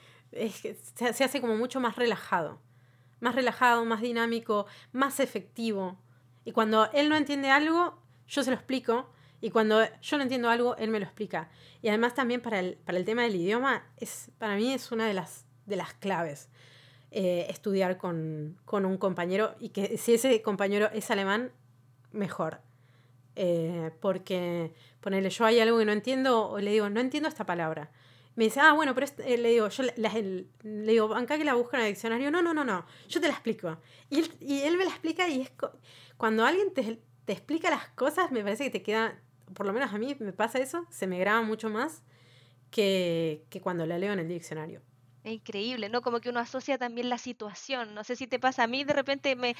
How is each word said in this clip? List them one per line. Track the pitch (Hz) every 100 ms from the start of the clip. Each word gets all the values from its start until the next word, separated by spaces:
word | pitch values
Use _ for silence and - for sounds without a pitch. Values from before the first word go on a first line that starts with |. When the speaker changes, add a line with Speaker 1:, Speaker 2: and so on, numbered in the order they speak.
| - - _
Speaker 1:
es | - 220 -
que | - 208 - -
se, | 240
se | 220
hace | 262 277
como | 233 220
mucho | 247 262
más | 247 220
relajado. | 240 202 - 180 151 - _ _ _ _ _ -
Más | 233 233
relajado, | 247 226 247 233 233
más | 233
dinámico, | 240 233 233 233 226 208 202 - -
más | 247 269 269
efectivo. | 254 208 185 - 226 196 185 185 _ _ _ _ -
Y |
cuando | 220 214 220 214
él | 285 302
no | 311
entiende | 285 285 269
algo, | 277 302 330 349 - _ _ -
yo | -
se | 254
lo | 247
explico. | - 262 233 233 254 - - -
Y | 220
cuando | 220 214 214 226 -
yo | - 294
no |
entiendo | 262 262 233
algo, | 233 240 240
él | 220
me | 220
lo | 185
explica. | - 208 170 165 - - -
Y | 220
además | 214 233
también | 233 240 247
para | 240 202
el, | 180 -
para | - 180
el | 185
tema | 233
del | 233 190
idioma, | 175 226 269 226 - -
es, | 220 - - -
para | 220 202
mí | 240
es | 262 -
una | 233 220
de |
las, | 190 165 - - _ -
de | 190
las | 170
claves, | - 196 175 165 143 - - - - - - -
eh, | - 185 175 -
estudiar | - 214 196 185 185
con, | 185 165 160 156 151 170 -
con | 202 190
un | 190
compañero. | 190 180 175 196 220 -
Y | 226
que | - 196 -
si | - 233
ese | 262 220
compañero | 220 196 196 208 214
es | 214 -
alemán, | 202 196 208 247 - _ _ _ _ _
mejor. | 214 196 - 160 - _ _ _ _ _ _ _ -
Eh, | 180 170 165 175 160 160
porque, | 202 185 190 185 175 170 165 - - _
ponele, | 202 196 190
yo | 190 226
hay | 233
algo | 220 233
que | 214
no |
entiendo, | 214 247 262 262 233 208
o | 208
le | 202
digo, | 214 202
"No | 208
entiendo | 254 302 311
esta | 311 196
palabra". | 175 160 156 147 _ - - - -
Me | 220
dice, | 277
"Ah, | 311
bueno, | 302 294
pero | 247 277
es", | -
eh, | 269 240
le | 233
digo, | 233 208
yo | 240
la, | 254 240
la, | 214
el, | 220 196 185 - _
le | 214 214 214
digo, | 226 214
"Bancá | 214 247 302
que | 302
la |
busco | 240 240 269
en |
el | 214
diccionario". | 202 226 226 285
"No, | 339
no, | 339
no, | 311 262
no, | 185 - - -
yo | 339
te | 320
la |
explico". | 226 226 - 175 160 - - -
Y | 277
él, | 320 -
y | 269 277
él | 285 349
me |
la | 370
explica | - 320 330 359
y | 262
es | 262
co-, | - - - - - - -
cuando | 220 220 240
alguien | 359 403
te, | 359 220 226 _ _
te | -
explica | 196 - 320 349
las | 285 -
cosas, | - 269 302 339
me | 247
parece | 202 220 269
que |
te | 202
queda, | - 220 226 - _ _ -
por | 190 202
lo |
menos | 220 254
a | 208
mí | 247 277
me | 208
pasa | 185 226 254
eso, | 269 339 339
se | - 190
me | 180
graba | 190 226
mucho | 220 220 220
más | 214 285 - _ _ - - _ _ _
que, | - 202 190 175 165 165 151 -
que | 185
cuando | 185 175 160
la | 175
leo | 202
en | 196
el | 165
diccionario. | 175 170 156 156 - _ _ _ _
Speaker 2:
Es | 220
increíble, | 220 - 202 226 247 202
¿no? | 240
Como | 247 233
que | 247
uno | 240
asocia | 233 262 269 262
también | 240 233 247
la | 240
situación. | 254 240 208 180 - 262 220
No | 208 214
sé | 247
si | 247
te | 247
pasa, | 262 262
a | 233
mí | 254 285
de |
repente | 277 269 277 285 254
me, | 247